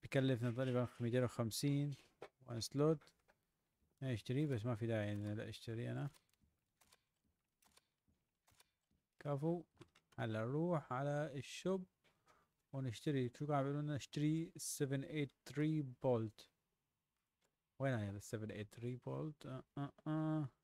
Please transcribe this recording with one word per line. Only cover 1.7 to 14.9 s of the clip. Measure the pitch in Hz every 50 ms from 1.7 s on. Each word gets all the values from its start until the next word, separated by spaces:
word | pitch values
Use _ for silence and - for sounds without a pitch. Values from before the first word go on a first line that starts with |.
| 143 143 143 147 139 - - - _ _ - - _ _ -
وان | - 120 117
slot. | 110 - - 135 143 156 160 151 - - _ _ _ _ _ _ _ _ _ _ _ _ _ _ _ _ _ _ -
هي | 131 127
اشتري | 104 - - 127 131 156
بس | 151 135 117 104
ما | 127 123
في | 104 120
داعي | 113 113 110 104 104 104
إن | 104 104 104 104
لا | 107 113 107
اشتري | 110 - - - 113 113 120 123
أنا. | 120 123 139 143 - - _ _ _ _ _ _ _ _ _ _ _ _ _ _ - _ _ _ _ _ _ _ _ _ _ _ _ _ _ _ _ - _ _ _ _ _ _ _ _ _ _ _ _ _ _ _ _ - _ _ _ _ _ _ _ _ _ _ _
كفو. | - 147 143 139 143 160 170 175 160 _ _ _ - _ _ - _ _ - -
هلا | 120 117 110 110 110
نروح | 117 131 151 160 175 175 156 139 - 127
على | 127 139 143 143 147 151 160 127
الشوب | 143 127 - - - - 180 190 190 185 - _ _ _ _ _ _ _ _ - _ _ _ _ _ _ _ -
ونشتري، | 135 131 127 113 - - 160 151 135 127 120 - -
شو | 151
قاعد | 143 147 143 135
بيقولوا | 135 143 147 147
لنا؟ | 147 151
اشتري | 135 - - - - 147 151 156 160 165 185 -
سفن | 156 - - - - 147 131